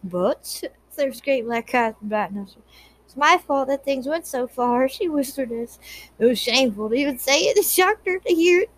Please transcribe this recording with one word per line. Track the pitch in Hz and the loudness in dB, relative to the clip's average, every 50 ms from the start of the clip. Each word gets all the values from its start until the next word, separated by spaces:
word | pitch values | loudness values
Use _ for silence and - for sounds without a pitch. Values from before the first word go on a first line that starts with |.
| - | -12
but, | 185 175 180 180 214 285 - _ - - - - - - _ _ _ | -8 -4 -2 0 0 -2 -2 _ -14 -12 -10 -12 -12 -14 _ _ _
Sarah | - - 285 269 240 | -6 -4 -4 -4 -4
scraped | 233 - - 277 262 226 233 | -6 -2 -2 -2 -2 -2 -2
black | 233 226 226 - - | -4 -4 -4 -2 0
eyes | 247 233 226 214 _ | 0 0 0 -4 _
and | - 208 | -10 -4
bright | 214 214 202 170 196 | -4 -4 -4 -4 -6
nostrils. | 202 202 190 - _ _ _ _ - - - _ _ _ | -10 -12 -12 -16 _ _ _ _ -20 -20 -20 _ _ _
"It's | _ - 262 | _ -6 0
my | 285 302 339 349 - | 4 4 4 4 2
fault | _ 294 277 269 262 | _ -2 -2 0 0
that | 277 269 277 | -2 -4 -2
things | - 277 262 247 269 | -4 -4 -2 -2 -4
went | 302 339 320 | -4 -4 -6
so | - - 262 247 247 | -6 -6 -4 -4 -4
far," | - - 240 247 240 247 262 269 | -4 -2 0 0 2 2 2 0
she | - - 415 349 | 0 -2 -4 -2
whispered. | 302 294 277 254 - - 269 233 | 0 -2 -2 -2 -4 -6 -6 -6
It | 233 226 233 233 - - - - - - - - _ _ | -6 -8 -8 -10 -12 -20 -20 -20 -20 -20 -20 -20 _ _
was | 214 240 254 208 | 4 4 4 4
shameful | - - 226 254 269 254 202 202 214 220 | 0 0 2 4 2 2 0 -4 -4 -2
to | 226 | -2
even | 254 285 285 277 240 | 0 0 0 -2 -4
say | - - 269 302 | 0 2 2 2
it. | - - - 403 | 4 2 2 2
It | 403 | 2
shocked | - - - 370 370 427 427 - 381 | 2 2 2 2 2 2 -2 -2 -4
her | 370 370 | -4 -4
to | _ - 359 | _ 0 2
hear | 320 330 349 349 349 | 4 4 4 4 4
it. | 392 - _ | 2 0 _